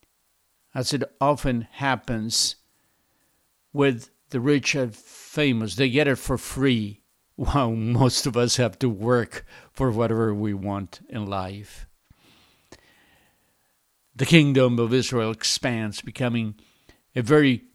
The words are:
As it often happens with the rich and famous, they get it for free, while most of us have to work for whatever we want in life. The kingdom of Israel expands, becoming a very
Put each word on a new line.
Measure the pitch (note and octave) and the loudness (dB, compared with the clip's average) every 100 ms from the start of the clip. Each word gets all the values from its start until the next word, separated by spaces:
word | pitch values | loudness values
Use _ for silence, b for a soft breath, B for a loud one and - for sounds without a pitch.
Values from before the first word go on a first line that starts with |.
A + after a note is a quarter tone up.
| _ _ _ _ _ _ _ | _ _ _ _ _ _ _
As | C3+ B2 | -6 -4
it | C#3 - _ | -4 -4 _
often | C#3 D3 C#3 A#2+ A2 | 0 0 -2 -4 -6
happens | - C#3 B2 - A2+ A2 - - - _ _ _ _ _ _ _ _ _ _ _ | -6 -2 -2 -4 -6 -4 -2 -2 -6 _ _ _ _ _ _ _ _ _ _ _
with | C#3 C#3 A#2+ - _ _ | 2 2 2 -6 _ _
the | C3 | -2
rich | C3 C#3+ - | 2 2 2
and | C#3+ B2 G#2+ | -2 -4 -6
famous, | - - - - D3 A#2 A2 | -20 -20 -10 0 2 2 0
they | F2+ C3+ | 0 0
get | B2+ D3 | 2 2
it | B2 | 0
for | - B2+ | -2 -4
free, | - C3 C#3 A#2+ G#2 G#2 _ _ _ - | -4 0 2 2 -2 -10 _ _ _ -6
while | - C#3+ A#2+ | -2 0 0
most | A2+ A2 A#2 B2+ - C#3+ | 0 0 2 2 2 -2
of | |
us | A#2 A#2+ - | 0 0 2
have | A#2 - | 0 0
to | B2+ | -2
work | G2 A2+ B2 A2 - B B B | -2 0 0 0 -8 B B B
for | - C3 | -4 -2
whatever | A2 A2+ A2+ A2+ | 0 0 0 0
we | G#2 G#2+ | 0 -2
want | G2 G2 G2+ F#2+ - - | -4 -4 -6 -8 -14 -14
in | A#2 G2+ | -10 -6
life. | G2 F#2 G2+ G2+ - - _ _ b b b b b b b b b b b b b b b b b b _ _ A#2 | -6 -8 -10 -16 -18 -20 _ _ b b b b b b b b b b b b b b b b b b _ _ -6
The | |
kingdom | C3+ E3+ C#3+ C3 B2+ A#2+ | 4 6 6 4 4 2
of | A#2 | 2
Israel | B2+ A#2+ B2 A2 | 0 0 -2 -2
expands, | A2 - - C3+ A#2 G#2+ G2+ | -2 -4 -2 -2 -2 -4 -8
becoming | - A2 B2+ A#2 A2 G#2 b b b b b | -14 -4 -2 -2 -4 -8 b b b b b
a | C3 | -6
very | A2+ D3+ C#3+ A#2+ - | 2 4 6 2 -4